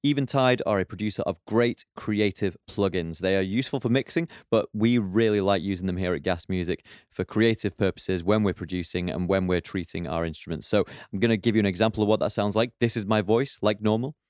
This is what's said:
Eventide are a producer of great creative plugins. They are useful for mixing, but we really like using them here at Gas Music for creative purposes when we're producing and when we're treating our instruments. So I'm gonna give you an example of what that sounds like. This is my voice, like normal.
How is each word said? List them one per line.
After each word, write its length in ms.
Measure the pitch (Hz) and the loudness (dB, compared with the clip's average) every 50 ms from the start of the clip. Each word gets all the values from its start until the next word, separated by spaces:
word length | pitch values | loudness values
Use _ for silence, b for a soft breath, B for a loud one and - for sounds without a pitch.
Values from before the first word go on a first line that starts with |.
| - | 2
Eventide 580 | 143 147 139 139 - - 139 131 127 127 113 - | 0 0 0 -2 0 2 2 4 4 4 2 2
are 120 | - 107 98 | 0 0 0
a 60 | 92 | 0
producer 380 | - - 87 104 107 98 - | -2 -6 -6 -4 -4 -4 -2
of 180 | - - 95 _ _ - | -4 -4 -4 _ _ 0
great 380 | 107 113 120 120 131 - - _ _ | 2 2 2 2 0 -4 -12 _ _
creative 640 | - - - 107 104 104 104 92 - 107 95 87 - _ - | -10 -6 -2 0 2 2 0 0 0 -4 -4 -4 -6 _ -10
plugins. 500 | - - 101 98 82 92 85 82 82 - | -2 0 0 2 2 -2 -4 -4 -6 -2
They 180 | 87 92 95 98 | 0 0 2 2
are 40 | |
useful 380 | 95 95 98 120 135 - - 135 | 0 0 -2 -2 -2 -2 -4 -4
for 80 | - 117 | 0 2
mixing, 400 | 117 135 123 - - 170 170 - B B B B | 2 2 0 0 -4 -4 -4 -4 B B B B
but 160 | - 113 - - - | 0 0 0 0 -2
we 240 | 110 107 117 123 120 | 0 2 2 2 2
really 420 | 107 95 90 110 117 110 104 104 | 0 0 0 2 2 4 2 2
like 220 | 95 98 101 95 | 2 2 2 0
using 260 | 80 98 98 87 95 92 | 0 -4 -4 -4 -2 -4
them 80 | 90 | -2
here 180 | 90 95 90 90 | -2 -2 -2 -2
at 100 | 80 73 | -2 0
Gas 260 | 92 90 87 - - | -2 -2 -2 -4 -4
Music 360 | 95 92 90 82 90 - B B B B B B | -4 -2 -2 -2 -4 -6 B B B B B B
for 140 | _ - 101 | _ -8 -6
creative 540 | - - 107 113 117 110 - - 101 - - | -4 0 2 4 4 2 2 -2 -6 -2 0
purposes 480 | 107 95 87 - - - 95 90 82 | 0 0 0 -4 -4 -4 -4 -2 0
when 180 | 90 107 107 107 | 0 2 2 2
we're 100 | 101 90 | 0 -2
producing 560 | - 90 82 90 90 85 - - 92 87 90 | -2 -6 -6 -6 -6 -6 -4 -4 -4 -4 -4
and 200 | - 85 90 87 | -4 -4 -2 0
when 180 | 98 95 92 90 | 0 0 2 2
we're 140 | 90 87 | 0 0
treating 440 | - - - 98 85 - - 90 87 | -2 -2 -6 -6 -6 -6 -8 -8 -6
our 200 | 73 76 82 85 | -4 -4 -4 -4
instruments. 420 | 82 76 - - 82 82 73 - - | -4 -6 -10 -10 -8 -8 -8 -4 0
So 160 | - 104 90 B B B B B - | 2 2 2 B B B B B -2
I'm 60 | 98 | 0
gonna 180 | 95 117 113 104 | 2 2 2 2
give 180 | - 120 104 | 2 2 2
you 60 | 110 | 4
an 40 | 104 | 2
example 380 | 98 92 87 110 113 107 - 107 | 2 2 2 2 2 2 0 2
of 60 | 101 | 2
what 100 | 107 104 | 2 2
that 140 | - 95 - | 2 -2 0
sounds 240 | - 101 104 98 107 | 0 -2 0 2 0
like. 160 | 117 123 _ _ | 0 0 _ _
This 160 | 120 117 - 117 | 0 0 0 -2
is 80 | 104 | 0
my 160 | 95 110 107 | 2 2 2
voice, 360 | 98 92 110 117 135 139 - - | 4 2 2 2 2 -2 -6 0
like 200 | - 107 107 104 | 0 0 0 2
normal. 340 | 107 107 107 110 120 139 156 _ _ | 2 2 2 2 0 -6 -8 _ _